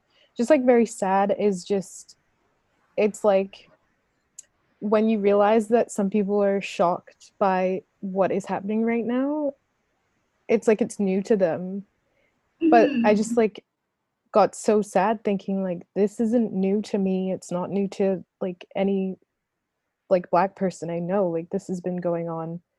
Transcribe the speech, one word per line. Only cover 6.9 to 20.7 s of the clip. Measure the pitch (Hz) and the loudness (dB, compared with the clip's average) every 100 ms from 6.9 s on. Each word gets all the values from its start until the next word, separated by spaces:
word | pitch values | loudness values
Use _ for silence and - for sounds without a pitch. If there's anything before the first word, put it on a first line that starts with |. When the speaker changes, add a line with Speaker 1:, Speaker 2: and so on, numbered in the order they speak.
| 180 - _ - - | 0 -6 _ -18 -2
Speaker 1:
by | 202 185 185 185 - _ | 0 2 0 -4 -8 _
what | 196 185 180 | -8 0 0
is | 190 - | 0 -4
happening | 190 196 214 | -6 -4 -2
right | 226 233 220 | 0 -2 -2
now, | 247 269 302 285 - _ _ _ _ _ _ _ _ - | -2 -2 -2 -4 -8 _ _ _ _ _ _ _ _ -2
it's | 220 240 | 0 2
like | 214 | 0
it's | - - | 0 -2
new | 196 190 | -2 0
to | 196 220 | 0 2
them. | 180 151 180 196 - _ _ _ _ _ _ - 330 | 2 -2 -6 -10 -14 _ _ _ _ _ _ -2 4
But | 233 247 247 214 | 6 4 2 2
I | 208 | 2
just, | 220 | 2
Speaker 2:
Mm-hmm. | 233 | 0
Speaker 1:
like, | 220 - _ _ _ _ _ _ _ | 0 -2 _ _ _ _ _ _ _
got | 220 190 - | 2 2 0
so | - 214 | 0 0
sad | 202 190 196 226 | 2 0 0 -2
thinking, | 220 196 - 190 | -2 -4 -4 -4
like, | 190 175 - - | -4 -6 -8 -2
this | 202 - | -2 0
isn't | 226 240 220 | 0 0 0
new | 190 190 208 | 0 0 0
to | 202 208 | -2 -2
me. | 190 185 185 | 0 -2 -2
It's | 185 - | -6 -6
not | 175 180 | -6 -4
new | 190 196 | -4 -4
to, | - 196 185 - - | -2 -2 -2 -8 -10
like, | 190 180 - - | -10 -10 -10 -4
any, | 196 196 190 180 _ _ _ _ _ _ _ _ - | 0 0 -4 -8 _ _ _ _ _ _ _ _ -2
like, | 185 180 | -2 2
Black | 175 190 - | 2 2 0
person | 190 | -4